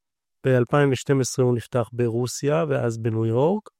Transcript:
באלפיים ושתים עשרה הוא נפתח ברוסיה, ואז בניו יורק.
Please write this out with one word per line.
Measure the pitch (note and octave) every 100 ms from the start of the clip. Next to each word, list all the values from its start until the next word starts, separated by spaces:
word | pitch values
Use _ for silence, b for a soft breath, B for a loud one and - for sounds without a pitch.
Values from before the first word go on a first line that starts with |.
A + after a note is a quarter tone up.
| _ _ _ _
באלפיים | C3+ B2+ A#2+ D3 C#3+
ושתים | B2+ - C#3
עשרה | B2 - B2+
הוא | A#2+
נפתח | - B2+ A2
ברוסיה, | A#2 A#2+ A2+ B2 - C#3 D3+ D#3+
ואז | C3 A#2+ A2+
בניו | A2+ A2 A2+
יורק. | A2+ D3 G#3 - _